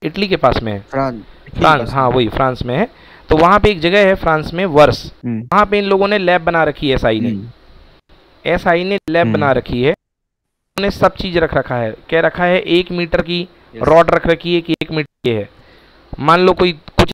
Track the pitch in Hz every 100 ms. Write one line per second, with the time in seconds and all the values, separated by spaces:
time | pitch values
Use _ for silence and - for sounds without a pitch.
0 | 156 190 196 185 127 113 113 101 - 135
1 | 135 117 - - - - 160 147 113 135
2 | 127 127 107 - 131 123 120 131 233 -
3 | - - - 156 170 208 208 185 170 202
4 | 196 190 165 156 151 165 190 147 143 -
5 | - - 123 113 120 190 202 208 202 196
6 | 196 208 175 180 165 170 151 - 143 127
7 | 120 110 120 101 117 - - - - _
8 | _ _ _ _ 175 175 180 170 185 202
9 | - 165 120 - 143 127 - 120 131 196
10 | _ _ _ _ _ _ _ - 202 -
11 | 190 - 196 170 160 143 - 123 113 -
12 | - 160 165 175 175 180 - 170 180 175
13 | 170 175 160 175 175 _ _ 113 131 160
14 | 165 165 170 160 175 170 165 156 - 156
15 | 147 _ 127 110 101 _ _ - _ _
16 | _ - 147 175 185 175 180 151 - -
17 | 180